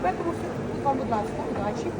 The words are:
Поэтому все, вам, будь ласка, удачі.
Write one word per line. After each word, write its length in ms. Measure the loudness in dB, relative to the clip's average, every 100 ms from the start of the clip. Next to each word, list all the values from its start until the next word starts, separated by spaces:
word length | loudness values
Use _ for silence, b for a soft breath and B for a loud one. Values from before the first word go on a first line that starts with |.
Поэтому 260 | 2 2 0 0
все, 120 | -2 -2 -2 0
вам, 140 | 2 2
будь 140 | 2
ласка, 280 | 2 0 -2 -2
удачі. 360 | 0 0 0 -2 -4